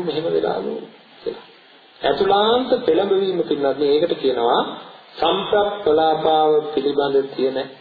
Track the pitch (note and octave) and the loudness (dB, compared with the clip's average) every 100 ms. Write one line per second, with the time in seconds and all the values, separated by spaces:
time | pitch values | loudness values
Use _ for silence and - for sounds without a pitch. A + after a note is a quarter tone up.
0 | F3 D3 E3 D#2 D#2+ - - - - - | -4 -4 -2 0 0 -2 -6 -8 -12 -20
1 | - - - - - - - - - - | -20 -12 -10 -10 -16 -20 -20 -20 -20 -6
2 | - - G3 G3 G#3+ B3 C4 - - E3 | -2 0 2 2 4 2 0 0 2 2
3 | G3+ F#3+ F#3+ F3 D#3 C#3+ C#3 C3+ D3 D3 | 2 0 0 -2 -2 -2 -2 0 2 2
4 | E3 D#3+ C3+ B2 A#2 E3+ C#4 - - - | 0 0 -2 0 2 2 -2 -8 -16 -20
5 | - - D#3+ F#3+ F#3+ G#3 G3+ - D#3 D3+ | -20 -2 -2 0 0 0 0 -2 0 2
6 | D#3+ D#3 D#3+ D#3 D#3 D3+ D3 C#3 C#3 C#3+ | 2 2 2 4 4 2 0 -2 -2 0
7 | C#3+ C#3 C3+ - C3 C3 C3 - | 0 0 -2 -2 -4 -4 -8 -14